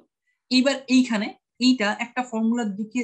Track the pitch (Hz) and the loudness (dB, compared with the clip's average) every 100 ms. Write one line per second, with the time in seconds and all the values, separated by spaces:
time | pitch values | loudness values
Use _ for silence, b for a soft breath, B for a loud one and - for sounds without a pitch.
0 | _ _ _ _ - 254 262 269 - 254 | _ _ _ _ -2 2 2 -2 2 2
1 | 254 220 233 - _ - 247 254 202 214 | 2 0 -4 -8 _ -2 2 2 0 -2
2 | 233 - 247 220 226 240 220 190 214 247 | -6 -6 -6 -2 0 0 -2 -6 -6 -6